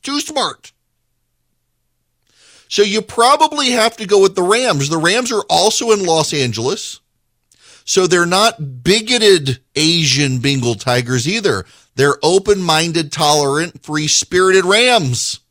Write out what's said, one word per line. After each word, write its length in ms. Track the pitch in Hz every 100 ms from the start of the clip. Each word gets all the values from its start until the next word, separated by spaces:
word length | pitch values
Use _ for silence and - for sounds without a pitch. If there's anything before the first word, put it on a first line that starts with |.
Too 200 | - 285
smart. 500 | 294 302 185 - - _ _ _ _ _ _ _ _ _ _ _ _ _ _ _ _ _ _ _ _
So 120 | -
you 200 | 208 208
probably 720 | 220 - 240 294 311 294 262
have 260 | 247 220 226
to 100 | 208
go 140 | 202
with 140 | 190 196
the 60 |
Rams. 480 | 180 220 254 151 139
The 80 | 165
Rams 340 | 170 220 247
are 120 | 220 -
also 420 | 165 196 - 240
in 140 | 208 185
Los 280 | 160 151
Angeles. 680 | 151 127 107 123 214 - - _ _ _ _ _ _ _ -
So 240 | - - 185
they're 180 | 180 170
not 580 | 185 226 - 143 131
bigoted 760 | 160 214 220 240 220 180 135 123 _ -
Asian 640 | 156 170 151 127 143 127
Bengal 360 | 131 139 120 110
tigers 520 | - 123 120 127 123
either. 380 | 220 196 101 - _ _ -
They're 220 | 139 139
open-minded, 880 | 156 190 190 202 180 156 170 165 151
tolerant, 720 | - 151 147 139 143 170 -
free-spirited 840 | - 151 151 - - 180 190 190 180
Rams. 760 | 208 254 233 143 120 - - _